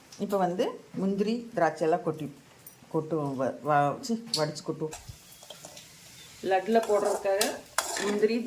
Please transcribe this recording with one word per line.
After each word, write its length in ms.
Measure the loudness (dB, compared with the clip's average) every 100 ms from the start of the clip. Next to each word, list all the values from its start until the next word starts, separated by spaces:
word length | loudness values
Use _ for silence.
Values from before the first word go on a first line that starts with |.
| -16 -8
இப்போ 120 | -2 2
வந்து 200 | 2 2 -2 -4 -10 -2
முந்திரி 340 | 0 2 0 -2 -4 0
திராட்சையெல்லாம் 480 | 0 2 2 2 0
கொட்டி 200 | -4 -6 -10 -20 -20 -20 -20 -6
கொட்டுவோம், 420 | -4 -2 -2 -2 0
வ-, 140 | -2 -2 2
வ-, 260 | 4 4 0 -4
சி, 100 | -4 -2 -2
வடிச்சு 260 | -2 -2 -6
கொட்டுவோம். 300 | -6 -6 -8 -16 -18 -20 -20 -20 -18 -18 -18 -20 -20 -20 -20 -20 -8 0
லட்டுல 300 | 2 4 4 4
போடுறதுக்காக 600 | 4 4 2 2 2 2 -2 -10 -12 -8 -4
முந்திரி 340 | -2 2 2 2